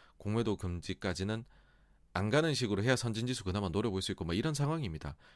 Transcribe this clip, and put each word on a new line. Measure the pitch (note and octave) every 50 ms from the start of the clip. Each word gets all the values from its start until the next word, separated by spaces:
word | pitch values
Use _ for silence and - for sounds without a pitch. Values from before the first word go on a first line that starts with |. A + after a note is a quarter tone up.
| - - -
공매도 | - - G#2 G#2+ A#2 A2+ G#2+ G2+
금지까지는 | - - F2+ F2 F2 - - F#2 - - F#2+ F2+ - F#2+ G2+ A2 A2+ A#2 - - - - - - _ - _ _ _ - _
안 | - - G2+ A2
가는 | A2+ D3+ E3 D#3+ C#3+
식으로 | - B2+ G2+ G2+ F#2+ G#2
해야 | B2+ C3
선진지수 | A#2 - A#2 G#2+ A2 A#2 B2 B2+ - G2
그나마 | F#2+ F2+ G#2 G2+ F2+
노려볼 | D#2 G2 A2+ A#2 F#2+ F#2+
수 | F#2 -
있고 | F#2+ - E2+
뭐 | D#2+ E2+
이런 | G2+ C3 D#3+ D3+
상황입니다. | D3 C#3+ C#3+ D#3+ E3 C#3 F#2 D#2+ D2+ - C#2+ C#2+ - - - -